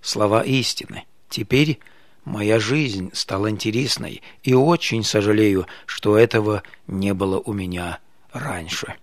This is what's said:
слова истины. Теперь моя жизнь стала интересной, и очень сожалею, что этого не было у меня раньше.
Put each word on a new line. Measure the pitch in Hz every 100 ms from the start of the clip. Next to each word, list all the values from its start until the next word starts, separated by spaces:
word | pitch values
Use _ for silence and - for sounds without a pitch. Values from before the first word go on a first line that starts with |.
слова | - - 104 110
истины. | - 131 117 - - - - - -
Теперь | - 107 127 151 147 - - - -
моя | - 95 104 113
жизнь | 107 143 143 98 92
стала | - - 95 104
интересной, | 107 110 110 139 - - - - -
и | -
очень | 127 143 170 - 113
сожалею, | 107 110 101 107 107 95 90 - -
что | - 104 104
этого | 117 113 107 104 - - -
не | 95 98
было | 98 98 95
у | -
меня | 104 92 90 87 82 - - -
раньше. | - 143 92 82 - - -